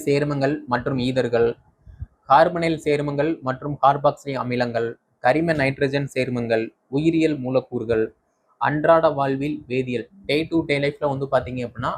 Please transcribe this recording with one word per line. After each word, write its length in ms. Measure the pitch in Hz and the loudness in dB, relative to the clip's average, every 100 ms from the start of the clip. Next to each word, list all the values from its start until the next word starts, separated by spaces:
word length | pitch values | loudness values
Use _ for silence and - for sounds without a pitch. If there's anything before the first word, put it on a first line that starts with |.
| 143 | 0
சேர்மங்கள் 480 | 143 147 139 135 151 - | 0 0 0 -2 -2 -4
மற்றும் 320 | 123 127 131 127 | -4 -2 -2 0
ஈதர்கள், 420 | 131 120 117 117 - _ _ - - - _ - | 0 0 2 2 -2 _ _ -20 -18 -18 _ 4
கார்பனைல் 500 | 143 170 175 165 156 151 | 4 4 2 -2 -2 0
சேர்மங்கள் 460 | 147 147 143 156 160 | 0 0 -2 -2 -2
மற்றும் 360 | 131 127 147 139 | -6 -6 -6 2
கார்பாக்சி 540 | 139 139 143 139 139 131 | 2 4 0 -2 -6 -6
அமிலங்கள், 460 | 120 123 120 117 117 - _ _ | -2 -2 -2 -2 -4 -8 _ _
கரிம 320 | 123 151 170 151 | 0 2 2 0
நைட்ரஜன் 460 | 135 135 139 143 139 | 0 0 0 -2 -2
சேர்மங்கள், 500 | 131 123 123 117 113 113 - - 135 | -4 -2 -2 0 0 -2 -10 -6 0
உயிரியல் 400 | 160 165 160 143 | 2 2 2 0
மூலக்கூறுகள், 680 | 127 131 - 120 113 113 110 - _ _ _ - | -2 -2 -2 -4 -2 0 -2 -6 _ _ _ -4
அன்றாட 440 | 127 151 156 165 160 | -2 2 4 6 4
வாழ்வில் 480 | 143 135 135 147 147 - | 2 -2 -2 -4 -6 -4
வேதியியல், 400 | 127 127 117 - - - | -4 -2 -4 -8 -10 -2
day 120 | 151 160 | -2 0
to 120 | 165 147 | -2 0
day 100 | 143 | 0
லைஃப்ல 280 | 143 147 147 | 0 -2 -4
வந்து 140 | 135 135 | -2 0
பாத்தீங்க 280 | 127 127 127 120 | -2 -2 -6 -8
அப்படின்னா 240 | 113 143 | -6 -6